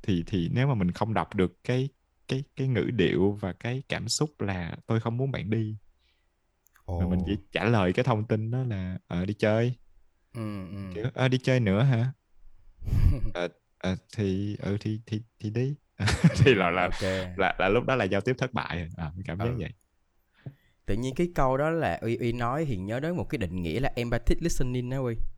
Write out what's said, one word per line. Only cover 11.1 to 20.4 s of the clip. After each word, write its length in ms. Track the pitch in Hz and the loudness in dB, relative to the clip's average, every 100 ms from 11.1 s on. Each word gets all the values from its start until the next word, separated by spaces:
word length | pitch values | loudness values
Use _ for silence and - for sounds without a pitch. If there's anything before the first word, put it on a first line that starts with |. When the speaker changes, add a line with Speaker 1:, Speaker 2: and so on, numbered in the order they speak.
Speaker 1:
"Ờ, 140 | - 131 | 0 2
đi 100 | 127 | 2
chơi 220 | 131 127 | 2 2
nữa 240 | 107 95 | 4 4
hả?" 280 | 139 117 127 - _ - - - - - | 4 4 0 -4 _ -20 -20 -20 -20 -12
Speaker 2:
<laughs> 520 | - - - 127 - | 0 4 6 4 0
Speaker 1:
"Ờ, 140 | 87 87 _ _ _ | -2 -6 _ _ _
ờ, 180 | 95 185 _ - | -4 -4 _ -4
thì, 420 | 98 95 101 104 | -2 0 -4 -6
ừ, 160 | 92 101 | -4 -4
thì, 220 | 110 110 - | -4 -6 -6
thì, 160 | 107 - _ | -8 -8 _
thì 100 | 110 | -6
đi." 260 | 110 131 147 _ - | -2 -4 -6 _ -4
<laughs> 480 | 104 - 170 - 143 | -2 4 4 8 6
Thì 80 | |
là, 160 | 107 90 | 8 4
Speaker 2:
Ừ, 60 | 90 | 2
Speaker 1:
là, 140 | 87 | 0
Speaker 2:
ok. 120 | - 95 95 92 90 | 0 -2 -2 -4 0
Speaker 1:
là, 200 | 90 - | 0 2
là 100 | 92 | 2
lúc 160 | 113 123 | 2 2
đó 100 | 131 | 0
là 100 | 98 | 2
giao 160 | 98 | 0
tiếp 140 | 113 127 | 0 -2
thất 160 | 127 | -2
bại 240 | - - 87 | -4 -4 -6
rồi. 100 | 82 85 | -6 -8
Ờ, 140 | 80 90 95 | -8 -8 -8
cảm 120 | 85 | -4
giác 80 | 117 | -4
Speaker 2:
Ừ. 60 | 123 | -4
Speaker 1:
vậy. 100 | 82 - _ _ _ _ _ _ | -8 -12 _ _ _ _ _ _